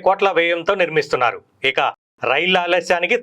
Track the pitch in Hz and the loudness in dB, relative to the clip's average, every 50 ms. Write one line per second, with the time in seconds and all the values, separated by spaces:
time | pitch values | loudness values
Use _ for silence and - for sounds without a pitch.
0 | - 180 190 - 202 196 175 165 170 170 175 170 165 190 196 190 175 151 156 156 | 0 0 2 2 0 0 2 2 0 0 0 -2 0 0 0 0 0 0 0 -2
1 | - - - 127 123 113 98 90 - _ _ _ - 135 131 160 139 117 - - | 0 0 0 0 0 0 -2 -4 -10 _ _ _ -4 -2 0 0 -2 -2 -4 -6
2 | _ _ _ _ - 113 131 151 170 185 185 180 175 175 175 180 175 - 185 170 | _ _ _ _ -4 -2 0 0 0 2 0 0 2 0 0 0 0 0 0 0
3 | 180 175 240 240 | 0 -2 -2 -2